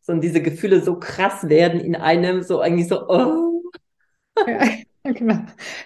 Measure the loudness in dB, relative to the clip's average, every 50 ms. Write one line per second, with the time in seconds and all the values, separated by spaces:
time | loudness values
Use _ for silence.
0 | _ -4 -2 -2 -2 0 0 0 0 0 -4 -4 2 4 4 4 4 0 -4 -4
1 | -8 -10 -4 -2 0 0 0 -4 0 4 4 6 6 4 2 -2 -2 -4 -4 0
2 | 2 2 2 2 2 0 -2 -2 -2 -2 -2 0 0 2 2 0 0 0 -2 -4
3 | 0 0 2 2 2 2 0 0 -2 -2 -4 -4 -8 -12 -18 -20 _ _ _ _
4 | _ _ _ _ _ _ _ -2 -2 0 0 0 0 0 -2 -4 -12 _ _ _
5 | _ -8 -6 -2 0 0 0 0 -2 -10 -16 -18 -18 -16 -16 -16 -18